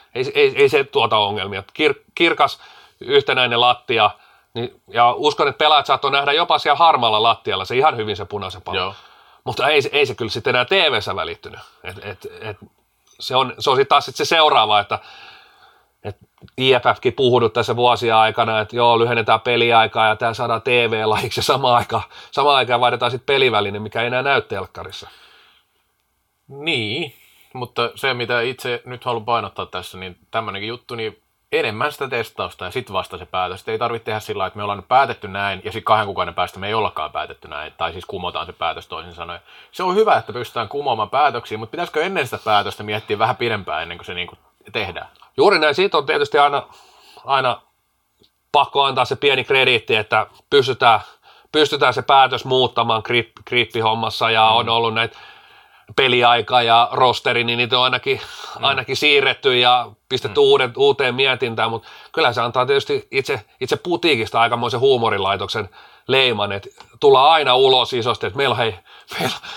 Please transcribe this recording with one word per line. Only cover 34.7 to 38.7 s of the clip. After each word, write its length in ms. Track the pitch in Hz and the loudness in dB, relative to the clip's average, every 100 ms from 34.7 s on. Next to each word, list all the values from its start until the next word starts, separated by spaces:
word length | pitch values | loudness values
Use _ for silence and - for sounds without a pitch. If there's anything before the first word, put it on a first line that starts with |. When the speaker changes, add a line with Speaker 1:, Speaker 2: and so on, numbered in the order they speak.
| 101 | -8
Speaker 2:
nyt 100 | - | 0
päätetty 400 | 123 117 113 98 | 2 2 -2 -10
näin 340 | 95 101 95 | -6 -6 -6
ja 80 | 104 | -8
sit 120 | 107 | -6
kahden 220 | - 110 101 | 0 0 0
kuukauden 280 | 92 87 | -4 -4
päästä 240 | 85 87 95 | -4 -6 -6
me 80 | 98 | -6
ei 80 | |
ollakaan 380 | 110 98 - 76 | -2 -2 -4 -8
päätetty 360 | 76 78 78 - | -8 -10 -12 -16
näin, 240 | 76 76 - | -12 -12 -8
tai 160 | 82 | -8
siis 140 | 87 - | -8 -12
kumotaan 400 | 95 87 82 87 | -10 -8 -8 -10
se 60 | |
päätös 340 | - 82 | -6 -6